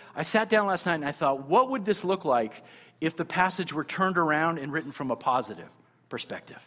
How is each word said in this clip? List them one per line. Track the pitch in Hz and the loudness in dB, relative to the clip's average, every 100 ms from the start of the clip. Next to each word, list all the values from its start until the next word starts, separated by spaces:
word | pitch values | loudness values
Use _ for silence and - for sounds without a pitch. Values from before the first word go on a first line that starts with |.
| - | -14
I | - | -6
sat | 156 220 214 | 0 2 4
down | 220 202 | 2 2
last | 180 180 | 0 0
night | 160 | 0
and | 143 | -2
I | |
thought, | 147 147 135 139 | 0 0 0 2
"What | 196 262 | 4 4
would | 262 196 | 0 0
this | 202 | 0
look | 180 190 160 | 0 0 2
like | 123 110 - - - - - | 2 2 -4 -20 -20 -20 -4
if | 160 - | -4 -2
the | 165 | -4
passage | 180 185 185 175 | 0 0 0 -6
were | 147 156 | -4 -6
turned | - 190 175 | 0 0 2
around | 160 151 165 165 | 2 4 2 0
and | 139 | -4
written | 151 135 | -6 -6
from | - 135 | -6 -4
a | 113 | -2
positive | 139 127 123 104 107 - _ _ - | 2 0 0 -10 -14 -20 _ _ -12
perspective?" | 117 - 95 - - | -12 -10 -12 -14 -20